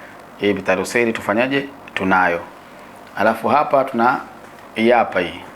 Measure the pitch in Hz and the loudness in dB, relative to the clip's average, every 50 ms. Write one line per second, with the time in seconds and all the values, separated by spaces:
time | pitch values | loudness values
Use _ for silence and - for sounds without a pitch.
0 | - - - - - - - - - 101 98 95 92 - 92 92 92 - - 123 | -20 -20 -20 -20 -20 -20 -8 -2 0 0 0 0 0 -2 0 0 -2 -2 0 0
1 | 120 113 113 - - - 101 113 123 131 139 139 139 - - - - - - - | 0 0 -2 -2 -2 -2 0 0 0 0 0 -2 -4 -6 -10 -18 -16 -12 -8 -4
2 | 95 95 95 92 90 87 85 85 - - - - - - - - - - - - | 0 2 2 2 2 2 0 -2 -6 -10 -18 -20 -20 -20 -20 -20 -20 -20 -20 -20
3 | - - - - 101 110 110 - - 110 120 143 151 - - 135 127 - - 117 | -20 -12 -4 -2 0 0 0 0 0 0 2 2 2 2 2 0 0 0 0 0
4 | 117 123 135 - - - - - - - - - - - - - 110 117 123 117 | 2 2 2 0 -4 -12 -18 -20 -20 -20 -20 -20 -20 -10 -4 0 2 4 4 4
5 | 107 - - 95 90 85 80 87 - - - | 4 2 0 -2 -2 -4 -6 -12 -16 -18 -20